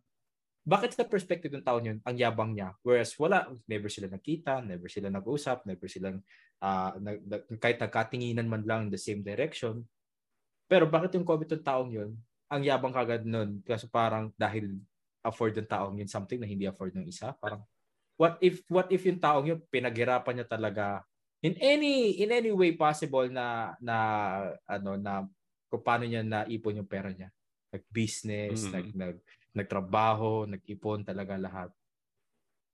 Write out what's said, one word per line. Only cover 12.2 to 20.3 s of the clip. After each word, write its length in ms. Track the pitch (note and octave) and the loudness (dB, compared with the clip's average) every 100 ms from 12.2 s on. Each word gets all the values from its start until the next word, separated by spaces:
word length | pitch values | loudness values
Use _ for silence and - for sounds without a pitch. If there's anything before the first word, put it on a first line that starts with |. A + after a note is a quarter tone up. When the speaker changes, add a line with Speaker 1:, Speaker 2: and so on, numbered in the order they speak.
| - _ _ | -16 _ _
Speaker 1:
ang 160 | C#3+ C#3 | 0 2
yabang 240 | C3 B2+ | 2 2
kagad 320 | C3 A#2+ A#2 | 0 0 0
nun? 400 | A2+ A2+ G#2 G2+ | 0 0 -2 -4
Kasi 240 | - A2 A2+ | -4 -4 0
parang 480 | A#2 A2+ A2 A2 | 2 2 0 -4
dahil 400 | - G#2 A2 G#2 G2 - _ _ _ | -2 -2 0 -4 -8 -12 _ _ _
afford 320 | A2+ - A2+ | -6 0 0
ng 160 | G#2+ G#2 | 0 -2
taong 320 | G#2 G2 G2+ | -2 -2 -6
yun 80 | G2+ | -6
something 320 | A2 G2 B2+ | -8 -6 -6
na 80 | G#2+ | -4
hindi 160 | G2 G2 | -4 -4
afford 320 | F#2+ F#2+ F#2 | -4 -8 -6
ng 80 | E2+ | -10
isa? 320 | F2 A2+ C#3 | -10 -10 -8
Parang, 240 | G#2 G#2+ G#2+ _ _ _ _ - | -8 -8 -14 _ _ _ _ 4
what 240 | E3 E3 | 4 6
if, 240 | F#3 F3+ _ | 4 4 _
what 240 | F3+ F#3 | 2 4
if 160 | F#3+ F#3 | 2 2
yung 160 | F3+ | 4
taong 240 | D#3 D3 D3 | 4 4 2
yun, 160 | E3 - | -2 -2
pinaghirapan 640 | B2+ B2 A2+ A#2+ B2 C3 | 0 0 0 2 2 2